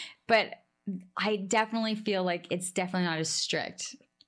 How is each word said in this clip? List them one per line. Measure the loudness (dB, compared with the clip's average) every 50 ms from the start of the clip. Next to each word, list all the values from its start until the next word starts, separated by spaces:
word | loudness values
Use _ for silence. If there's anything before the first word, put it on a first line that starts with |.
| -12 -12 -16 _ _ 4
but | 4 6 4 4 -4 -14 _ _ _ _ -6 -6 -6 -6 -6 -8 -6
I | -2 0 0 0
definitely | 0 0 2 2 2 2 2 0 -2 0 0 0
feel | -2 0 0 2 2 2
like | 2 0 -2 -2 -4
it's | -4 -4 -4 -2
definitely | -2 -2 -2 0 2 2 2 2
not | 2 0
as | 0 0
strict. | 0 -2 -2 0 0 -2 -2 -4 -8 -10 -10 -10 -12 -14 _ _ _ _ -20